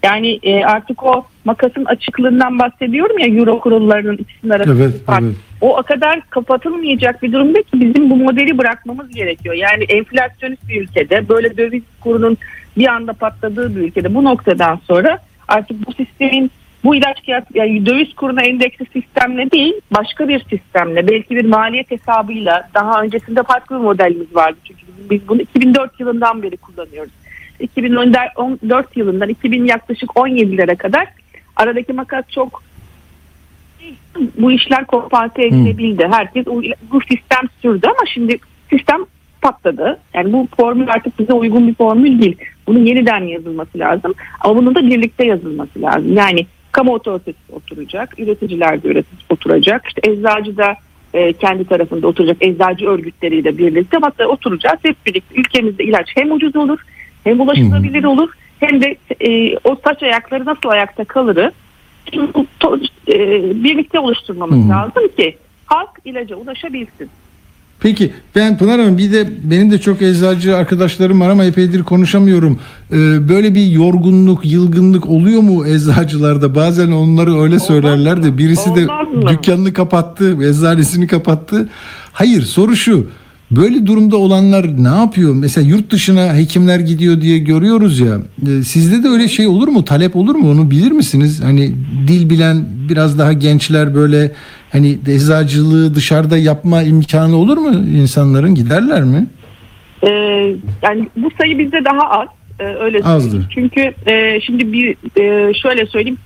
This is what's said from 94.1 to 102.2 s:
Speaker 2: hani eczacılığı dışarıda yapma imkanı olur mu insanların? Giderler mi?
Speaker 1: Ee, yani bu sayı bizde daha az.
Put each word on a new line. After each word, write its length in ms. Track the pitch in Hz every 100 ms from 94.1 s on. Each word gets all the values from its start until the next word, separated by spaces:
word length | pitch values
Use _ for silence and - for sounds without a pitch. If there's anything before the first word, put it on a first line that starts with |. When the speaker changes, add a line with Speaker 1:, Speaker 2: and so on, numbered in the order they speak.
| 147 147 147 - - -
Speaker 2:
hani 280 | 143 143 143 135
eczacılığı 880 | 139 147 156 151 143 156 160 160 147
dışarıda 420 | - 156 151 160
yapma 440 | 156 151 175 170
imkanı 520 | 156 156 147 156 160 165
olur 220 | 190 311
mu 140 | 311
insanların? 800 | 190 190 151 135 139 139 135 156 175
Giderler 480 | 117 156 247 285
mi? 240 | 131 135 233 - - - - - _ -
Speaker 1:
Ee, 60 | 202 208 208 202 202 190 190 -
yani 240 | 208 214 220 -
bu 120 | 262 -
sayı 220 | 320 285
bizde 260 | 285 320 277
daha 240 | 277 294
az. 180 | 202